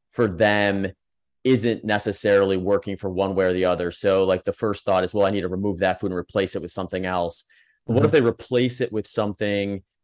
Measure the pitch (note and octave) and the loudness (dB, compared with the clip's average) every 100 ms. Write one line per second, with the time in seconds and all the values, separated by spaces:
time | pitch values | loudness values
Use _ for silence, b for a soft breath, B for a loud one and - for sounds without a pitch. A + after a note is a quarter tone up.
0 | _ - A2+ F2 G#2+ G#2 G2+ G2 F#2+ - | _ 0 0 2 2 4 2 0 -4 -8
1 | _ _ _ _ B2+ B2+ A#2 A2 G2+ G#2 | _ _ _ _ 2 2 2 -2 -2 -2
2 | G#2+ G2 G#2+ G2+ G2 F#2+ F2+ G2 - G2 | -2 -2 2 4 4 0 0 0 -2 -8
3 | G2 F2+ G2 F#2 F#2 F#2 F2+ F2 F2 - | -6 -2 -2 0 0 2 0 0 -2 -2
4 | G2+ F#2+ F#2+ F#2 - - A2 G2+ - F#2+ | 0 2 2 0 -2 -4 -4 -2 0 0
5 | F#2 G#2+ G2 G2+ F2+ F#2 G2+ F2 F#2+ F2+ | 0 0 0 0 -4 -4 -4 0 0 0
6 | G2+ F2+ F2 G#2+ F#2+ F#2+ E2 - F#2 F#2 | -4 -6 -4 -2 -2 -4 -8 -8 -6 -6
7 | F#2 F#2 F2 - - b b b - A#2 | -4 -2 -4 -6 -18 b b b -4 2
8 | D3 D3+ A#2 A2 - B2 B2+ B2 B2 G#2+ | 4 4 4 0 -2 0 0 -2 -4 -4
9 | - - G#2 G2+ G#2 G2+ G2+ G2 - _ | -6 -2 -4 -2 -2 -2 -2 -6 -10 _